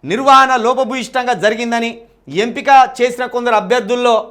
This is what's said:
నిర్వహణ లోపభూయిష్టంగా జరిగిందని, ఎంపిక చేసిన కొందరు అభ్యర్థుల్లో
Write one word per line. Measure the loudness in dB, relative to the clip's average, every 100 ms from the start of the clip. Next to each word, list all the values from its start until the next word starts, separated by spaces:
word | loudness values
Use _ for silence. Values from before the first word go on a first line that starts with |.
నిర్వహణ | -6 -2 4 6 6 2
లోపభూయిష్టంగా | 0 -2 -4 -6 -6 -4 -4
జరిగిందని, | -2 -2 -2 -4 -4 -4 -10 -20 _ -8 -4
ఎంపిక | -4 -4 4 4 4 0
చేసిన | -4 -2 -8
కొందరు | -4 0 -2
అభ్యర్థుల్లో | 0 -2 -2 -2 0 0 -2